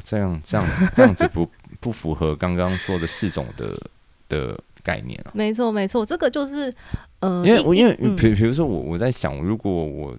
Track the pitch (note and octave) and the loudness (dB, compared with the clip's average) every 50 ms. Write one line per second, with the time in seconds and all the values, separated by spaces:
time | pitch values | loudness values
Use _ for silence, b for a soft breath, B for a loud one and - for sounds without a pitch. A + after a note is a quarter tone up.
0 | - - A2 G#2 G2 F#2 E2+ D#2 - - - G#2+ F2+ D#2+ C2+ D#3 F#3 F3+ - B3 | -10 -6 -4 -2 -2 -2 -2 -4 -6 -4 -2 0 0 0 2 2 0 2 6 6
1 | C4 A#3 F2+ - E4 F#4 - E2 E2+ - - - - - - - - A#2+ A2 - | 6 6 6 4 0 0 0 0 -2 -2 -4 -10 -20 -20 -16 -10 -6 -6 -6 -4
2 | - D#2+ D#2 D2+ E2 D#2 D2+ D2+ F2+ F2+ F2 F2 F2+ F#2 F#2 F2+ - - F#2+ F2 | -4 -4 -2 0 0 0 0 0 -2 -2 0 0 0 0 -2 -2 -4 -4 -4 -2
3 | E2 E2 - - A2 F2+ - D#2+ C2 A1 - - A#1+ G1+ G1+ G1+ - - - _ | -2 -4 -4 -4 -4 -4 -2 -4 -6 -8 -8 -10 -8 -8 -8 -10 -12 -16 -20 _
4 | _ _ _ _ _ - - D2+ C2 A#1 G1+ - - _ - - - - - G#1+ | _ _ _ _ _ -6 -6 -4 -4 -6 -8 -10 -14 _ -20 -8 -6 -4 -4 -4
5 | A1+ B1 G#1 - - - - G#3 G#3+ G#3+ A3 A#3 B3 A3+ G#3+ G#3 G3 F#3+ - A#3+ | -6 -10 -12 -12 -12 -8 -4 -2 -2 -2 0 0 0 0 0 0 -2 0 0 -2
6 | G#3+ - E4 F4 E4+ B3+ - D4 C#4 C4+ C#4 D4 C#4+ B3+ - B B B B B | -2 -2 -2 0 0 0 0 0 -4 -4 -4 -6 -6 -6 -8 B B B B B
7 | B B - _ F#3 F#3+ F3+ F3+ F3 G3 A#3 - - D#3+ F3+ G3 B3 A3 - - | B B -10 _ -2 -2 0 2 6 6 6 6 6 4 6 6 6 6 4 2
8 | - A3 G3 F3 A#2+ A2+ G#2+ G2 A2+ A#2 C3 D#3 E3 C3+ F#2+ D2 B1+ D2+ E2+ F2 | 0 -2 2 4 4 4 6 4 4 2 2 2 0 0 0 -2 -2 -2 -2 -2
9 | A2+ B2+ A#2+ - - C#2 C#2 C#2+ D#2+ F#2+ A2+ G#2+ - G2+ F2+ E2+ D#2 D2+ C#2 D2+ | 0 -2 -2 -2 -4 -4 -4 -4 -2 -2 -2 -2 -2 -2 0 0 -2 -4 -6 -8
10 | D2 C#2 A#1+ | -8 -10 -10